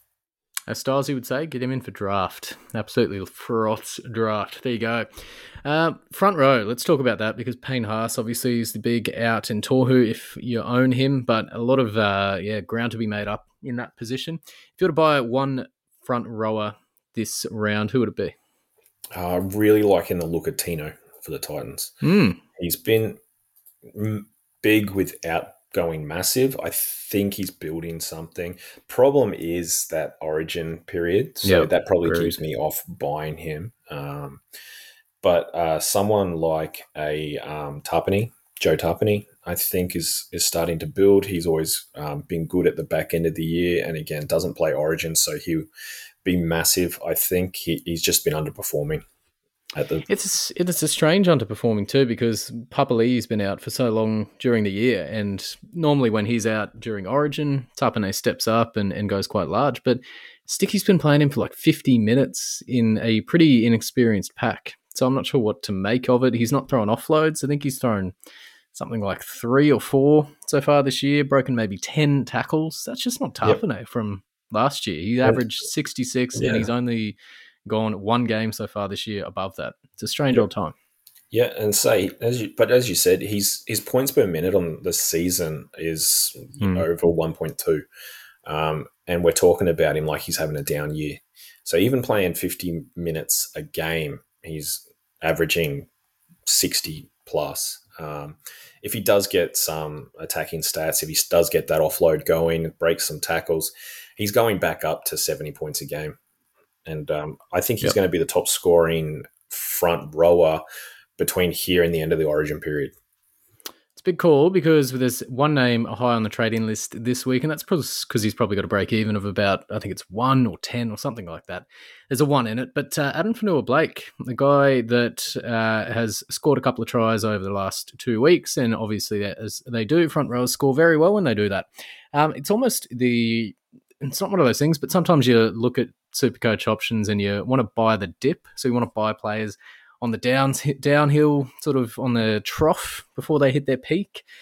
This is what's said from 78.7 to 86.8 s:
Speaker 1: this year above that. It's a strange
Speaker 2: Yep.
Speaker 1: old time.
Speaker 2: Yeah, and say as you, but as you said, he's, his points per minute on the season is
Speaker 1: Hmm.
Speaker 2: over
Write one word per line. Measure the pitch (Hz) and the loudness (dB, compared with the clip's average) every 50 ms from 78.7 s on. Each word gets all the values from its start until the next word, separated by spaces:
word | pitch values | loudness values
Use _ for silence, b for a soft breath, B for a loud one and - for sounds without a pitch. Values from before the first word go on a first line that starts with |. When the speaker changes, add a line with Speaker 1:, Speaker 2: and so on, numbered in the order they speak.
| - 104 101 95 | -6 -6 -6 -4
Speaker 1:
this | 101 101 - | -6 -6 -6
year | 113 107 101 87 | -6 -6 -6 -6
above | - - 98 95 98 - | -6 -6 -6 -6 -6 -6
that. | - 69 58 - _ _ _ _ | -8 -10 -10 -10 _ _ _ _
It's | - - | -10 -8
a | - | -6
strange | - - 147 135 127 | -2 0 0 4 4
Speaker 2:
Yep. | 120 107 | 4 4
Speaker 1:
old | 95 | 4
time. | - - 92 76 - _ _ _ _ _ _ - - _ _ _ | 0 -4 -6 -6 -8 _ _ _ _ _ _ -20 -20 _ _ _
Speaker 2:
Yeah, | - 110 120 - - | 0 2 2 2 0
and | - 110 107 101 | -2 0 0 2
say | - - 127 113 98 95 90 - - | 2 4 4 4 4 2 0 -2 -2
as | 113 117 123 123 107 | -2 -2 -2 -2 -4
you, | 101 - | -4 0
but | - 113 113 123 | 2 4 6 6
as | 127 123 120 | 4 4 2
you | 87 | 0
said, | - - 113 117 - - | 2 4 4 4 4 2
he's, | 101 110 101 98 - - - - - | 0 -2 0 0 0 -2 -4 -6 -6
his | 113 104 | -6 -6
points | - - - 127 135 139 | -4 0 0 0 0 2
per | - 151 120 | 2 2 2
minute | 95 82 78 85 92 95 | 4 2 0 0 2 2
on | 95 87 82 78 - - | 2 0 -2 -4 -6 -4
the | 90 85 | -4 -2
season | - - - - 82 87 90 90 87 87 78 78 73 - - - - | -2 -2 -2 0 0 0 0 0 -2 -2 -4 -6 -8 -12 -14 -12 -8
is | 80 82 80 78 - - - - - - - - - - - - | -6 -6 -4 -2 0 0 0 0 0 -2 -6 -10 -16 -16 -6 -2
Speaker 1:
Hmm. | 104 98 92 | -2 0 0
Speaker 2:
over | 90 | 0